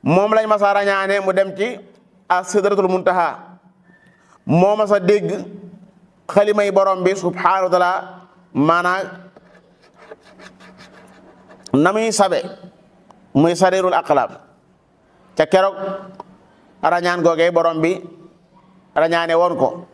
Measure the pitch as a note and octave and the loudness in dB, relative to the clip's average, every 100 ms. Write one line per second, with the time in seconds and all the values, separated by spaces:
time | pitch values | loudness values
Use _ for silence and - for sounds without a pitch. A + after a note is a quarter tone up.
0 | - F3 G#3 A3 A3 G#3 G3+ G3+ G3+ G3 | 2 2 2 0 2 2 2 2 0 -2
1 | F#3+ G3+ F#3+ F#3+ F#3+ D#3+ A3+ A#3+ - _ | -2 -2 0 0 -2 -2 -6 -6 -18 _
2 | _ _ _ F3+ F3+ G#3 G3 G3+ F#3+ F#3 | _ _ _ -4 0 0 0 0 0 0
3 | F#3 F3+ D#3+ - - - _ _ _ _ | 0 0 -2 -4 -18 -20 _ _ _ _
4 | _ _ _ _ - D#3+ F#3+ G#3+ G#3 G3+ | _ _ _ _ -2 2 2 2 2 2
5 | F3+ G#3 E3+ F#3+ - - - - - _ | 2 0 0 -8 -10 -18 -20 -20 -20 _
6 | _ _ - G3 G#3 G#3 G3+ G3 G3 F#3 | _ _ -2 0 2 0 2 2 2 2
7 | F3+ G3 F3 F3 F3 F#3+ F#3 F3+ F3+ F#3 | 0 0 -4 0 0 2 2 2 2 -2
8 | - - - _ _ B2+ D3+ E3+ F3 F#3+ | -8 -20 -20 _ _ -2 0 2 0 -2
9 | - - - - _ - _ _ _ _ | -6 -14 -20 -20 _ -20 _ _ _ _
10 | - - - - - _ - - - - | -20 -20 -20 -20 -20 _ -20 -20 -20 -20
11 | - - - - - - - C3+ E3 G#3+ | -20 -20 -20 -20 -20 -20 -2 2 2 0
12 | A3+ - G3 D#3+ - - - _ _ _ | -2 0 0 0 -4 -14 -20 _ _ _
13 | _ - _ C3+ D#3+ F3 F#3 F#3+ F#3 E3 | _ -20 _ 2 2 2 2 2 0 0
14 | - C#3+ A2 - - _ _ _ _ _ | 0 0 0 -8 -20 _ _ _ _ _
15 | _ _ _ - D#3 F#3+ G3 G3 G3 G3 | _ _ _ -2 2 2 2 -2 -10 -10
16 | - - - - _ _ _ _ D#3 F3 | -14 -20 -20 -20 _ _ _ _ -2 0
17 | F3 F3 E3 D#3+ E3+ E3+ E3 D#3+ D#3+ F#3 | -2 0 0 2 2 2 0 0 -2 -4
18 | - - - _ _ _ _ _ _ C#3 | -10 -20 -20 _ _ _ _ _ _ -2
19 | E3 E3+ E3 E3 F3 D3 C3 - - | 0 0 0 2 0 0 -2 -2 -18